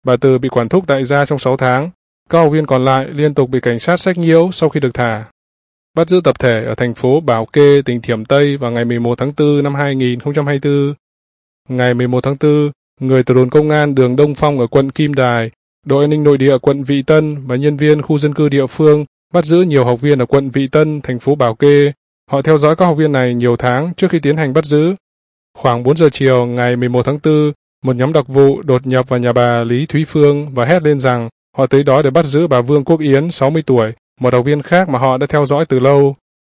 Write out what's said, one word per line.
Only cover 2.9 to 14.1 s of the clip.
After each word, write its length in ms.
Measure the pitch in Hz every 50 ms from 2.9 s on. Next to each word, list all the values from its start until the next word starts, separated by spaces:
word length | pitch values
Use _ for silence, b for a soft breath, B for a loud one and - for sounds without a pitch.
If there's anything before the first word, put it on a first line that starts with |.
| 135 131 135 - -
liên 200 | 143 151 151 143
tục 160 | 143 135 127
bị 100 | 127 127
cảnh 200 | - 123 120 117
sát 180 | - - 175 175
sách 200 | - 190 180 175
nhiễu 320 | 170 165 160 165 165 185 185
sau 160 | - 170 156
khi 100 | - 156
được 140 | 143 127 117
thả. 300 | - 123 117 113 107 110 - _ _ _ _ _ _ _ _ _ _ _ _ _ -
Bắt 120 | 170 165
giữ 120 | 180 185 170
tập 160 | 160 127 -
thể 240 | - 127 117 113 113
ở 100 | 120 110
thành 180 | - 123 123 113
phố 260 | - - 127 131 156
Bảo 260 | 165 139 120 113 113
Kê, 360 | - - 147 143 143 143 143
tỉnh 200 | 135 - 123 120
Thiểm 240 | 113 - 117 110 110
Tây 320 | - 143 143 143 143 139 139
vào 140 | 135 120
ngày 140 | 117 117 120
mười 140 | 117 120 120
một 180 | 120 120 120 -
tháng 160 | 127 139 147
tư 280 | - 151 147 147 143 143
năm 120 | 143 139
hai 200 | 139 143 139 139
nghìn 240 | 135 131 123 120 120
không 140 | - 143 143
trăm 120 | 151 147
hai 80 | 139 147
mươi 60 | 139
tư. 340 | 135 143 143 143 139 143 143 - _ _ _ _ _ _ _ _ _ _ _ _ _ -
Ngày 240 | 131 127 123 123 123
mười 140 | 120 123 123
một 160 | 127 127 123
tháng 140 | 135 143 135
tư, 340 | - 151 147 151 147 147 143 _ _ _ _ -
người 220 | 135 131 131 131 127
từ 100 | - 127
đồn 160 | 127 127 123
công 200 | - 151 151 151
an 260 | 151 151 147 147 139
đường 200 | 135 127 123